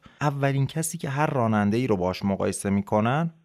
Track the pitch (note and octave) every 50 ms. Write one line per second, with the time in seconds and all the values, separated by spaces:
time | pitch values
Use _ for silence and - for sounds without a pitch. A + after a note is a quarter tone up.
0 | - - - - C#3+ D3 C#3+ C#3 C#3 C#3 C#3 C#3 C3+ C3 - D#3+ D#3+ - - E3
1 | - C#3 C3 C#3+ D3+ D#3+ C#3+ C3 A2+ A2+ A2 G#2 G#2 G2+ G#2+ A#2+ B2+ B2+ A2 F2+
2 | F2 F2+ F2+ - - G2 G2 F2+ G2 G2 F#2 - - G2+ G2 G2+ G2 - G#2+ G#2+
3 | A2 A#2 C3 D3+ E3+ E3 - _